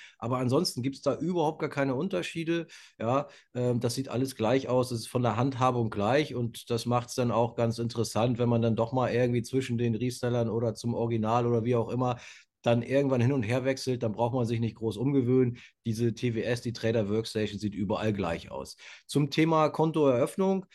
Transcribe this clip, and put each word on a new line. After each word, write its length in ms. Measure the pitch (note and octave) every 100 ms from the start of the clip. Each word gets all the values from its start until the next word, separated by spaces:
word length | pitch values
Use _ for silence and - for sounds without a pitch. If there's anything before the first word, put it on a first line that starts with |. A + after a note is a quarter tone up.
| - _
Aber 180 | A#2 B2+
ansonsten 460 | B2+ C#3 F3+ -
gibt's 180 | B2+ C3+
da 160 | C#3+ A#2
überhaupt 400 | D#3+ F3 D#3 D#3
gar 140 | D3+
keine 240 | C#3+ C#3 B2+
Unterschiede. 720 | F#3+ F3+ E3+ E3 D#3+ E3+ E3 - - -
Ja, 280 | A2 C3+ C#3+ - _ A#2+
ähm, 240 | B2 A#2+
das 160 | A#2+ B2
sieht 140 | C3+
alles 260 | A#2 C3+ -
gleich 340 | A2 C3 A#2+
aus. 220 | B2+ B2
Es 80 | A#2+
ist 80 | -
von 160 | B2+
der 120 | A#2+ G#2+
Handhabung 540 | C3+ A#2+ B2+ B2 A2+
gleich 460 | G#2 G2+ C#3 C#3+ B2
und 340 | A#2+ - -
das 160 | A#2 A#2
macht's 300 | B2 A#2+ -
dann 160 | A#2+
auch 240 | A2 A#2 A#2+
ganz 240 | A#2 A2+
interessant, 580 | A#2 A#2+ A2 G#2+ B2 A#2+
wenn 120 | A#2+
man 120 | A#2
dann 140 | A#2 A2
doch 180 | A#2
mal 180 | C3 A#2
irgendwie 300 | A#2 B2 A#2+
zwischen 380 | A#2 C3+ C3 A#2
den 160 | A#2+ A2
Resellern 560 | B2 A#2+ A#2+ A#2+ A2+
oder 240 | A2+ A#2 A2
zum 180 | A#2
Original 540 | G#2+ A#2 A#2 G#2+ A#2+ A#2+
oder 180 | A#2 A2+
wie 100 | A#2+
auch 140 | A2
immer 280 | A#2+ B2+ A#2+ - - _ _
dann 200 | A#2+ A#2
irgendwann 400 | - C3+ C#3 B2+
hin 100 | A#2+
und 120 | C#3
her 200 | G#2 B2+
wechselt, 400 | B2+ C3+ - B2
dann 80 | A#2
braucht 220 | G2+ A#2+
man 120 | B2+ A2+
sich 140 | A#2
nicht 160 | A2+ -
groß 220 | A2 G2+
umgewöhnen. 640 | C3 C#3 A#2+ B2+ B2+ A#2+ - _ A#2
Diese 280 | G#2+ A#2
T 220 | G#2 B2 A2
W 60 |
S, 180 | F#2+ B2
die 140 | B2
Trader 360 | - A2+ A2+ G2+
Workstation, 480 | A2 A2+ A2 G#2 G2+
sieht 160 | G#2
überall 380 | G2 G2+ G#2 A2
gleich 400 | G2 F2 E2+ -
aus. 240 | C2+ C2+ - - - -
Zum 220 | C#3+ C#3+
Thema 400 | - D#3+ D#3+ D3+
Kontoeröffnung, 960 | - D#3+ D#3+ C#3+ A#2+ C#3 - F#3+ F#3+ F#3